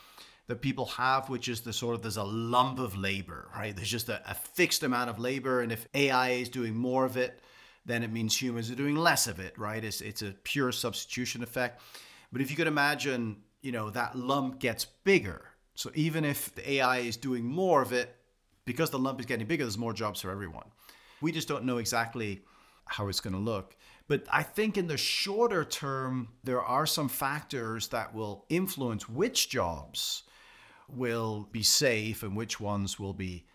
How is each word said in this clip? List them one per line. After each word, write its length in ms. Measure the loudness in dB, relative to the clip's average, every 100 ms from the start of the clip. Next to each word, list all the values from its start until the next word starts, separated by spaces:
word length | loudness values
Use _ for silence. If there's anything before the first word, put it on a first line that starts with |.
| -20 -20 -20 -16 -8
that 140 | -2
people 240 | 0 0 -2
have, 440 | 2 4 4 2
which 200 | -4 -2
is 120 | -4
the 120 | -4
sort 220 | -4 -2 -2
of, 60 |
there's 160 | -2 -4
a 60 |
lump 560 | -2 -2 2 4 4 2
of 180 | -4 -2
labor, 520 | 0 -2 -4 -10 -10 -6
right? 200 | -6 -4
There's 160 | -2
just 180 | -2 -2
a, 120 | -4 -4
a 60 |
fixed 480 | -8 -4 2 2 4
amount 260 | 2 0 0
of 100 | -2
labor, 420 | -2 -2 0 0
and 100 | 0
if 140 | -2 -2
A 180 | 2 4
I 180 | 4 4
is 200 | 2 0
doing 240 | -2 -2
more 320 | 0 2 2 2
of 120 | 2
it, 240 | -2 -2 -20 -20 -20 -16 -4
then 180 | -2
it 80 | -2
means 300 | 0 0 2
humans 300 | 0 -2 -4
are 40 | -2
doing 200 | 0 4
less 320 | 4 4 2
of 120 | -2
it, 180 | -8 -6
right? 260 | -4 -4
It's, 180 | -4 -6
it's 220 | -6 -6
a 100 | -8 -8
pure 280 | -4 0 2
substitution 720 | 0 -2 -4 -6 -4 -4 -4
effect. 360 | -4 -2 -2 -4 -20 -20 -20 -20 -8
But 100 | -4
if 80 | -2
you 80 | 2
could 100 | 2
imagine, 720 | 6 4 4 0 0 -2 -6 -14 _
you 100 | -6
know, 200 | -4 -2
that 260 | -2 -2 -2
lump 420 | 2 2 2 0
gets 260 | -2 0 -6
bigger. 600 | _ 6 6 4 -8 -12 _ _ -10
So 160 | -6
even 320 | 0 2 2 0
if 280 | 0 -4 -8
the 140 | -2
A 120 | 2
I 160 | 4 2
is 180 | 0 -4
doing 300 | -2 -2 0
more 360 | 0 6 6
of 100 | 6
it, 220 | 2 0 -8 _ _ _ _ -6
because 240 | 0 0
the 100 | 2
lump 200 | 0 -2
is 80 | -2
getting 180 | -2 0
bigger, 180 | 0
there's 140 | 0 -2
more 160 | -4
jobs 260 | -2 -4 -4
for 120 | -6
everyone. 340 | -6 -8 -10 -16 _ -20 -20 -20 -4
We 100 | -2
just 160 | -2 -2
don't 160 | -2
know 140 | 0 0
exactly 640 | 0 0 0 -2 -4 -6 -10 _ -20 _ -10
how 220 | -4 -2
it's 140 | -2
gonna 180 | -2 -2
look. 360 | -2 -4 -6 -18 -20 -12 -2
But 160 | -2 2
I 120 | 0
think 340 | 2 0 0 2
in 100 | 0
the 100 | 0
shorter 680 | 0 0 0 2 4 4 0
term, 640 | -2 -2 -2 -2 -2 -4 -8
there 180 | -2 0
are 240 | 2 2 2
some 240 | 2 0
factors 800 | 0 -2 -2 -4 -6 -4 -4 -2
that 240 | -4 -4
will 320 | -4 -6 -6 0
influence 600 | 0 0 -2 -2 -2 -4
which 400 | -2 0 2 2
jobs 720 | 2 0 -2 -8 -6 -4 -4 -10 -20 -20 -20 -20 -20 -12
will 600 | -4 0 0 0 -4 -6
be 120 | 0
safe 600 | 4 6 6 4 2 -2
and 120 | -4 -4
which 240 | -4 -4
ones 400 | -2 0 -2 -4
will 140 | -6
be 320 | -4 -6 -8 -14